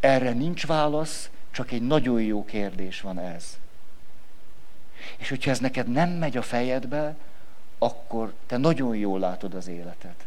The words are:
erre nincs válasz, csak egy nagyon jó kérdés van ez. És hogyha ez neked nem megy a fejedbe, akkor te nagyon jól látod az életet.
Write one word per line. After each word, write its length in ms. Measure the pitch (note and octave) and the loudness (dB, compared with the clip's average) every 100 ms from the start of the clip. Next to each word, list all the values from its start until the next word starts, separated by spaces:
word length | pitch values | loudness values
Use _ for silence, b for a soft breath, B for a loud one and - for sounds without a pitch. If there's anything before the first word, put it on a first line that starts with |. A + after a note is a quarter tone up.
erre 320 | C#3 C3 B2+ | 6 6 4
nincs 340 | A#2 D#3 E3+ - | 2 0 0 0
válasz, 640 | D#3 D3+ D3+ D#3 - - - - | 2 2 2 -2 -2 -4 -2 -2
csak 220 | - B2 | -2 -2
egy 100 | A#2+ | 0
nagyon 400 | A#2+ D#3 B2+ A#2+ | 4 4 4 4
jó 220 | A2 G#2 | 2 0
kérdés 560 | G2+ G#2+ G2+ F#2 F#2 - | 0 0 0 2 2 0
van 180 | G2 F2+ | -2 0
ez. 400 | F2+ E2+ - - - - - - - - - - - - - - - B B B | -2 -2 -2 0 -2 -2 -2 -2 -2 -2 -4 -4 -4 -2 -4 -2 -4 B B B
És 120 | B2 | -2
hogyha 220 | C3+ C#3+ | -2 0
ez 80 | C3 | 0
neked 280 | C3 B2+ A#2+ | 0 0 0
nem 240 | B2+ F3 | 2 2
megy 260 | F3 D#3+ C3 | 2 0 0
a 60 | |
fejedbe, 760 | A2 A#2+ B2 C3 C3 D3 D3+ D3+ B B B B - - | 0 0 0 0 0 -2 -2 -2 B B B B -4 0
akkor 560 | A#2 - - A#2 A2+ - - | 0 0 -2 -2 -2 -2 -2
te 100 | B2 | 2
nagyon 400 | D3 D#3 B2+ A2 | 2 4 2 2
jól 220 | G#2 F#2+ | 2 2
látod 360 | F#2+ F#2 G2 | 0 0 -2
az 140 | F2+ F2 | -2 -2
életet. 560 | F2 F2 F2 F#2 E2+ | -4 -4 -4 -4 -4